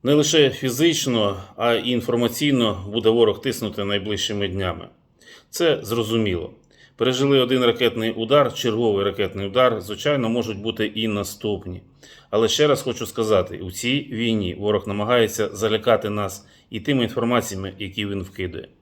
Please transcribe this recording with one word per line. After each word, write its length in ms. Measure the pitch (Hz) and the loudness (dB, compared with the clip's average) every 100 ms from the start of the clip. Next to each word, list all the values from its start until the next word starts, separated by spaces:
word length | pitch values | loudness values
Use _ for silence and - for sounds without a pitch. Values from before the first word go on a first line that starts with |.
Не 120 | 127 | 4
лише 360 | 147 151 160 139 | 4 4 4 4
фізично, 920 | - 131 123 170 151 135 120 101 95 - - | 2 -4 2 2 2 0 2 0 -2 -12 -2
а 160 | 117 | 2
й 180 | 117 120 | 2 0
інформаційно 920 | 123 - 120 117 117 147 131 113 92 101 | -2 0 0 0 0 0 2 2 -2 -6
буде 200 | 110 110 | 0 2
ворог 300 | 117 110 101 | 6 4 4
тиснути 440 | 135 113 107 - | -4 -4 -6 -4
найближчими 640 | 101 101 98 101 - 104 101 | -2 -2 -2 -4 -2 -2 -4
днями. 400 | 95 92 82 - _ _ _ - - _ | -2 -4 -6 -12 _ _ _ -20 -20 _
Це 300 | - 170 123 | 0 2 2
зрозуміло. 680 | - 117 107 113 107 87 78 - _ _ _ _ | 0 -2 0 0 0 -2 -6 -14 _ _ _ _
Пережили 420 | 131 127 139 139 | -2 2 4 4
один 260 | 123 131 | 4 4
ракетний 480 | 120 117 120 117 113 | 4 4 0 2 -4
удар, 420 | 113 113 143 131 | -2 2 4 4
черговий 500 | - 123 107 117 101 | 0 -2 2 2 2
ракетний 420 | 101 95 98 98 98 | 0 0 -4 -4 -2
удар, 340 | 123 127 110 | 2 2 2
звичайно, 480 | 92 104 147 143 113 | -6 -4 -2 0 0
можуть 300 | 120 113 98 | -2 -2 -4
бути 280 | 107 113 107 | -6 -4 -4
і 220 | 110 110 | -2 -2
наступні. 760 | 101 98 - 107 98 92 90 _ _ - - _ | -2 -6 -6 -6 -4 -6 -14 _ _ -20 -20 _
Але 180 | 107 113 | 0 2
ще 180 | - 151 | 4 2
раз 160 | 131 | 2
хочу 240 | 127 117 113 | -2 -6 -8
сказати: 520 | - 107 101 90 90 | -4 2 2 0 -8
у 120 | 92 | -12
цій 380 | 92 120 139 147 | -6 -2 -2 -4
війні 420 | 113 117 110 90 | -4 -2 0 -2
ворог 340 | 87 104 104 - | -4 0 0 -2
намагається 600 | 101 104 123 110 - 101 | -6 2 4 2 2 -4
залякати 640 | 101 110 107 113 107 107 | -2 0 0 2 2 2
нас 360 | 104 98 - - _ _ | -4 -4 -8 -18 _ _
і 100 | 110 | -10
тими 220 | - 135 | -2 0
інформаціями, 680 | 113 - 117 123 120 95 95 92 | 0 -2 0 0 0 -8 -10 -10
які 280 | 98 101 104 | -10 -6 -6
він 160 | 98 | -6
вкидає. 460 | 90 - 90 - - _ | -8 -8 -8 -8 -14 _